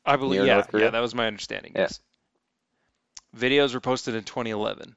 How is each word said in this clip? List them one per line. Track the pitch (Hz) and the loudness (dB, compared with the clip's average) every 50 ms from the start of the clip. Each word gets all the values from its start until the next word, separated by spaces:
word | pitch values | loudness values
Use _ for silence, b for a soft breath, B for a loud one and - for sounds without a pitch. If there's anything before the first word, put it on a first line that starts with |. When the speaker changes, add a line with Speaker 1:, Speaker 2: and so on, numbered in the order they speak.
| - | 0
Speaker 1:
I | - 143 | 2 2
believe, | 139 135 135 - 95 | 2 2 0 0 2
Speaker 2:
Near | - 135 | 4 4
Speaker 1:
yeah, | 113 | 4
Speaker 2:
North | 101 101 - | 4 2 2
Korea? | - 107 110 | 2 2 2
Speaker 1:
yeah, | 113 | 2
that | 110 113 | 2 0
was | 120 120 120 | -2 -2 -2
my | 123 117 113 | -2 -2 -2
understanding, | 107 98 - - 113 101 - - - | -2 -6 -10 -10 -10 -10 -10 -8 -2
Speaker 2:
Yeah. | - | -2
Speaker 1:
yes. | 92 - - - _ _ _ _ _ _ _ _ _ _ _ _ _ _ _ _ _ _ _ _ _ _ - - - _ - | -2 -2 -2 -8 _ _ _ _ _ _ _ _ _ _ _ _ _ _ _ _ _ _ _ _ _ _ -20 -20 -20 _ -8
Videos | 113 120 127 135 143 143 135 120 | -2 0 2 4 4 4 4 2
were | 127 | -2
posted | - - 131 123 - 131 113 | -2 -2 -2 -2 -2 -4 -6
in | 113 104 | -6 -6
twenty | - - 135 120 113 | -8 -8 -6 -6 -4
eleven, | 110 104 107 110 101 - - - 120 | -4 -4 -4 -4 -4 -6 -12 -18 -20